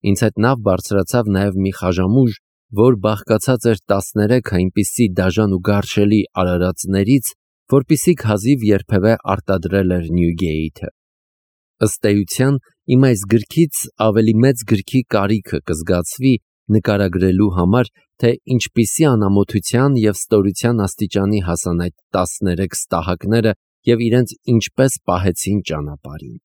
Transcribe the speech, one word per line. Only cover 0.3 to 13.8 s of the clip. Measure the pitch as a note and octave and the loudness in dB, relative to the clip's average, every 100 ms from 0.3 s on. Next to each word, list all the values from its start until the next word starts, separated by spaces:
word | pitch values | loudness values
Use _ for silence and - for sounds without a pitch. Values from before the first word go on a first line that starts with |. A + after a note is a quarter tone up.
| - | 0
նավ | A#2 C3 G2+ | 0 2 0
բարձրացավ | F#2 - G2+ F2+ B2 G#2 | -2 0 -2 0 -2 0
նաև | F#2+ G2+ F#2+ | -2 -2 -2
մի | F#2+ | -4
խաժամուժ, | F#2+ F2+ F2+ F#2 B2 B2 G#2 _ _ _ | -2 -2 0 2 2 2 -2 _ _ _
որ | G2+ A#2+ A2+ | 2 2 2
բաղկացած | G#2+ G#2+ - A2 - B2 A#2+ | -2 -4 -2 0 0 0 0
էր | G#2+ - | -2 0
տասներեք | G2 - G#2+ G#2 B2 - F2+ | -2 -2 -2 2 0 0 -2
այնպիսի | F#2 A2 G2 - A2+ | 0 -2 -2 0 0
դաժան | F2+ F#2 F2 G#2 | 2 0 0 0
ու | F#2+ | 0
գարշելի | F2+ G2+ - - G#2 G#2+ F#2 | 0 -2 -2 0 2 2 0
արարածներից, | - F2+ F2+ F2+ F2 F#2 F#2+ G2 C#3 - - _ _ _ | -2 -2 0 -2 -4 -2 0 2 0 0 -12 _ _ _
որպիսիք | C#3 B2+ D#3 - D#3+ | 0 2 0 2 0
հազիվ | A2 G#2+ A2 C#3 | 0 0 0 0
երբևէ | A2 G2 - G2 G#2 A2+ | 2 0 0 0 2 0
արտադրել | G2+ F#2+ - F#2 F2 G2 F#2 | -2 -4 -2 -2 0 0 0
էր | F2+ D#2+ | -2 -2
Նյուգեյթը։ | F2 E2+ E2+ F2+ D#2 D#2 - F2 _ _ _ _ _ _ _ _ _ | 0 0 0 -2 -2 -6 -8 -14 _ _ _ _ _ _ _ _ _
Ըստ | A2 - G#2+ | -4 0 0
էության, | G#2 F#2+ - C3+ C#3 _ _ - | 0 0 0 0 0 _ _ 0
իմ | B2+ | 4
այս | C3+ G#2+ G2 | 4 2 2
գրքից | A#2 G2+ - E3 - | 0 0 0 0 -2